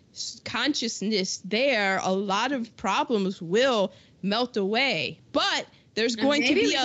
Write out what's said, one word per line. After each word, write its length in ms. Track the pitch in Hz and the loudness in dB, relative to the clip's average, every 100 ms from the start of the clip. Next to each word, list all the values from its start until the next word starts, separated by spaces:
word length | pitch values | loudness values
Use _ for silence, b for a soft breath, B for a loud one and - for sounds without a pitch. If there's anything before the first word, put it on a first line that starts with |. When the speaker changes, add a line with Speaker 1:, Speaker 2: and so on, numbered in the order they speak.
| b - | b -12
Speaker 1:
s-, 260 | - - | -12 -12
consciousness 960 | - 226 262 285 226 - 190 214 190 - 185 | -8 -2 -2 -2 -4 -4 -2 0 -2 -6 -4
there, 540 | 208 277 240 196 190 | 0 2 2 2 0
a 100 | - | 0
lot 400 | 190 202 196 247 | 0 0 0 0
of 240 | 277 226 - | -2 -6 -6
problems 680 | 202 196 294 226 190 196 | -2 0 0 0 0 -4
will 500 | 165 202 269 233 185 B B _ | -2 2 4 4 0 B B _
melt 340 | 190 208 247 226 | -2 0 0 -2
away. 640 | 196 220 277 180 127 160 - | 0 2 0 0 -4 -8 -6
But 340 | 285 381 311 - b b | -2 0 -2 -4 b b
there's 220 | - 233 226 | -2 -2 0
Speaker 2:
And 80 | |
Speaker 1:
going 180 | 269 294 | 2 2
to 60 | 254 | 2
Speaker 2:
maybe 140 | 311 | 2
Speaker 1:
be 60 | 453 | 2
Speaker 2:
we 60 | |
Speaker 1:
a 40 | 277 | 2